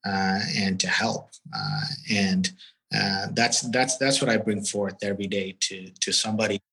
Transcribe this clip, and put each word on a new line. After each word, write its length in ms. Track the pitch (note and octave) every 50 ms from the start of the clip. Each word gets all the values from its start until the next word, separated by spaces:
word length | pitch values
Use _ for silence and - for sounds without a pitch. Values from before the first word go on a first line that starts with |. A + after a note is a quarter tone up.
| _
uh, 340 | G2 G2 F#2+ F#2+ F#2+ F#2+ G2 G#2+ - -
and 240 | G#2+ G2+ G2 F#2 F#2
to 80 | - F#2
help. 420 | - - G#2+ A2+ - - - - - - _ - -
Uh, 300 | - - - G2+ G2+ - - - - - -
and, 400 | A2 G2+ G2+ F#2+ F#2+ F#2 F#2 - - - - - _ _ _ _ -
uh, 320 | G#2+ G2+ G2+ G2 G2 G2 G#2 -
that's, 280 | A2+ A#2 A#2+ A#2 - - B2
that's, 280 | A2+ B2 B2+ C3 - -
that's 240 | C3+ C#3 C3+ - -
what 80 | B2
I 80 | A2+ G#2+
bring 260 | - A2+ G#2 G2 G2+
forth 320 | - - G#2 G2+ F#2+ F#2 - -
every 240 | G2+ G2 F#2+ G2+
day 300 | G2 G2 G2+ F#2+ F#2+ F#2+ _
to, 300 | - - G2 F#2+ F#2 F#2 F#2 -
to 120 | - - -
somebody 460 | - - A2+ G#2+ G#2+ A2 G#2 G2+ G2+ _ _